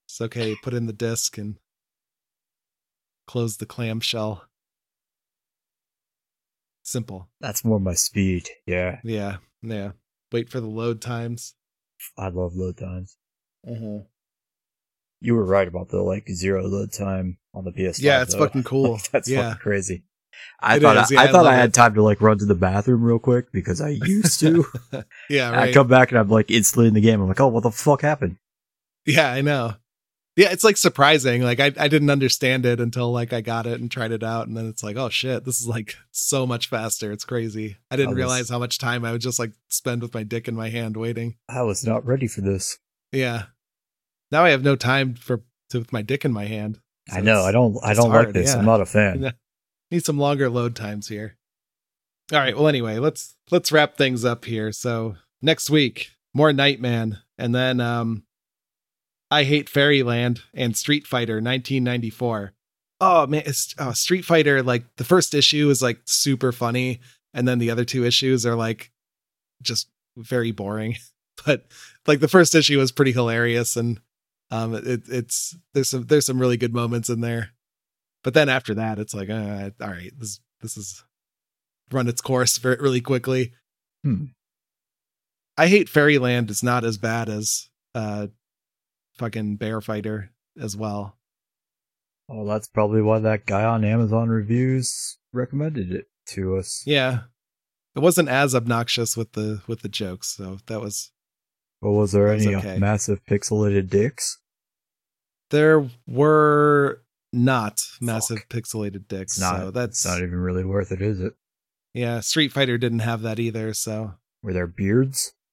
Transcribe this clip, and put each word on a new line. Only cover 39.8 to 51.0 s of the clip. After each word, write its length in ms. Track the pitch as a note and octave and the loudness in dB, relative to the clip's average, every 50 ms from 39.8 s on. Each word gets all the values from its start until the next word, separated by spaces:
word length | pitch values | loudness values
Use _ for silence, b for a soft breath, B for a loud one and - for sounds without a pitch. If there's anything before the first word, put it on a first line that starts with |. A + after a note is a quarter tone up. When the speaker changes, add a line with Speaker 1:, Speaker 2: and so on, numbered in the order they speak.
| - C3 A#2+ A#2+ A#2+ | -4 -4 -4 -4 -6
Speaker 1:
with 100 | A#2+ - | -8 -8
my 80 | A2+ | -8
dick 260 | G#2+ G#2 A#2 A#2 A#2 | -8 -6 -8 -8 -6
in 60 | A#2+ A2+ | -6 -6
my 140 | A2+ A2+ A2 | -6 -6 -6
hand 260 | A2+ A#2 A#2 A2 A2 | -6 -6 -6 -6 -6
waiting. 420 | A2 A2+ A#2 A#2 A#2 A#2 A#2 A2+ - _ - | -6 -6 -6 -6 -6 -6 -8 -10 -12 _ -10
Speaker 2:
I 140 | B2 B2+ B2 | -6 -2 -2
was 200 | A2 F#2+ - C3 | -2 -2 -2 -2
not 220 | A2+ A2+ - - | -2 -2 -2 0
ready 220 | A#2+ C3 C3+ C3 | -2 -2 -2 -2
for 140 | A2 - - | -4 -4 -4
this. 360 | G2 G2 G2 F#2 - - - - _ _ _ _ _ _ | -2 -2 -2 -2 -4 -8 -10 -12 _ _ _ _ _ _
Speaker 1:
Yeah. 340 | - C3+ C3 B2 A#2 A2+ F#2 - _ _ _ _ _ _ _ _ _ _ _ _ _ _ _ _ | -4 -4 -2 -2 -4 -6 -8 -12 _ _ _ _ _ _ _ _ _ _ _ _ _ _ _ _
Now 140 | C#3+ D#3+ F3 | 2 4 6
I 60 | E3+ | 6
have 120 | C#3+ C3 C3+ | 6 4 4
no 120 | C#3+ C#3 | 2 2
time 400 | B2+ - B2 C3 C#3 C3+ C3 A#2+ | 2 2 2 2 2 2 0 -4
for, 260 | B2 - - B2 A#2+ - _ _ _ _ _ | -6 -4 -4 -4 -4 -4 _ _ _ _ _
to, 100 | - A#2+ | -6 -6
with 140 | A2+ - B2+ | -6 -4 -6
my 80 | A2 G#2 | -6 -2
dick 220 | G#2 C#3 C#3+ - | -2 -4 -2 -2
in 80 | C#3 A#2 | -2 -2
my 120 | G#2 G2+ | -2 -4
hand. 360 | G#2 A2 G#2+ G#2 G#2+ G#2+ - _ _ _ _ _ - | -6 -6 -6 -6 -8 -8 -10 _ _ _ _ _ -8
So 60 | F#2+ | -6
Speaker 2:
I 40 | F#2 | 0
know. 180 | G2+ A2 A2 G2+ | 4 4 4 4
Speaker 1:
it's 80 | F#2 | 4
Speaker 2:
I 40 | F#2+ G#2 | 4 4
don't, 240 | A#2+ B2 A2+ F#2+ - | 4 4 4 2 0
I 60 | - A2 | 0 2
Speaker 1:
just 100 | G#2+ A2 | 4 4
Speaker 2:
don't 80 | A#2+ A2+ | 4 6
like 160 | A2 A2+ A#2 | 6 6 6
Speaker 1:
hard, 80 | A2 G2 | 6 2
Speaker 2:
this. 180 | F#2 E2+ - - | 0 2 2 2
Speaker 1:
yeah. 60 | - | 2
Speaker 2:
I'm 60 | G2+ | 4
not 160 | A2+ A2+ G#2 | 4 4 4
a 40 | F#2 | 2
fan. 300 | - - G#2+ G#2 G2 F2+ | 2 2 2 2 2 0
Speaker 1:
You 60 | F2 | -2
know, 100 | - - - - _ _ _ _ _ _ _ _ _ _ | -4 -6 -8 -10 _ _ _ _ _ _ _ _ _ _
need 140 | E3+ E3+ - | -4 -2 -2
some 120 | - D3 C#3+ | -2 0 0
longer 300 | C#3+ C#3+ D3 C#3 C#3 B2 | 2 2 2 2 0 0
load 260 | A#2 A#2+ A#2+ A#2+ A#2 | 0 0 -2 -2 -4
times 320 | - A2 G#2 G#2 G#2 | -6 -8 -8 -8 -10